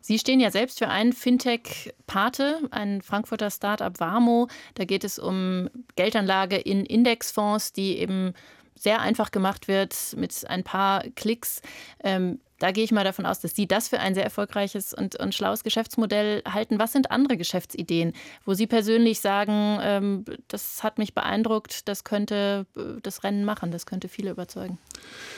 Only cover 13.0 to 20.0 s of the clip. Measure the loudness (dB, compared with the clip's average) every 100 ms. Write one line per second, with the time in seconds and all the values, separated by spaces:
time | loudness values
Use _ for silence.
13 | 2 0 -2 -2 -4 -2 2 2 2 0
14 | 0 0 0 -2 -4 -2 -2 -4 -8 -4
15 | -6 -2 -4 0 -2 -2 -2 -2 -2 0
16 | 0 2 2 0 -2 -4 0 0 2 2
17 | 2 4 2 2 0 -4 -4 -8 0 2
18 | 2 -2 -14 -12 -2 0 4 2 4 6
19 | 6 4 2 2 4 4 4 2 2 2